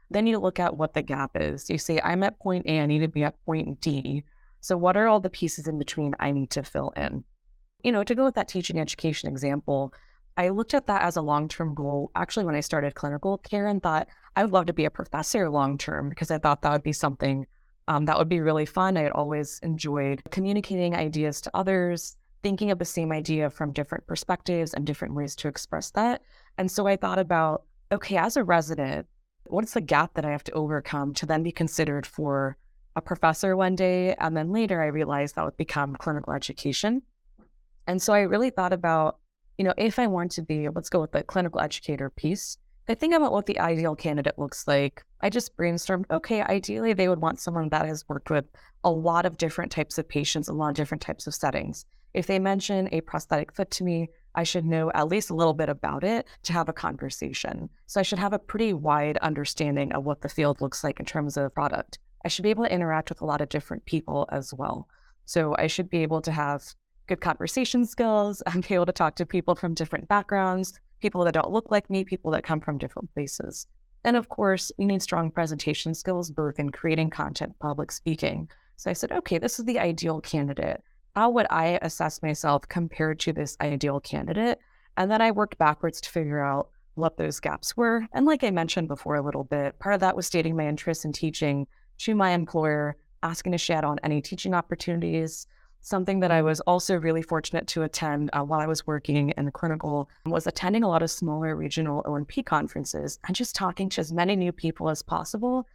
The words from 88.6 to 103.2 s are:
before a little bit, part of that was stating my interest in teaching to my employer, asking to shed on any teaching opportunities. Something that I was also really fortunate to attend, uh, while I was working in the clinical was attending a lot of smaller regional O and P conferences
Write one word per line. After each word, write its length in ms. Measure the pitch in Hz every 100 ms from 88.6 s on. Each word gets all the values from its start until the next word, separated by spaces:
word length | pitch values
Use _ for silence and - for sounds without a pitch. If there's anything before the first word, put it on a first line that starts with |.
| 165 - 160
before 280 | 143 - 147
a 60 |
little 220 | 143 139
bit, 340 | 135 147 139 -
part 160 | 196
of 60 | 202
that 160 | 185 -
was 100 | 175
stating 300 | 175 165 165
my 100 | 151
interest 380 | 151 - 160
in 80 | 156
teaching 540 | 147 160 - 151 139 139 _ _ -
to 140 | -
my 160 | 214 190
employer, 680 | 175 165 165 156 151 147 147 _ -
asking 300 | 165 165 -
to 60 | 175
shed 260 | - 160
on 140 | 151 147
any 200 | 151 147
teaching 320 | - 180 190
opportunities. 920 | 180 165 175 - 170 170 160 160 160 - - - -
Something 380 | - 196 185 190
that 100 | 180
I 120 | 165
was 180 | 156 156
also 380 | - 180 - 180
really 240 | 160 160
fortunate 440 | 160 160 - 165 -
to 140 | -
attend, 480 | 156 - 160 147 147
uh, 100 | 143
while 180 | 143 156
I 60 | 156
was 200 | 156 -
working 440 | 151 - 147 143
in 140 | -
the 60 | 143
clinical 580 | - 170 156 151 147 139 _ -
was 200 | 165 160
attending 360 | - 180 214
a 60 | 220
lot 140 | 165
of 80 | 165
smaller 460 | - 170 151 160 156
regional 460 | 151 160 156 147 -
O 80 |
and 140 | 147 147
P 140 | -
conferences 760 | 254 156 151 156 143 156 147 -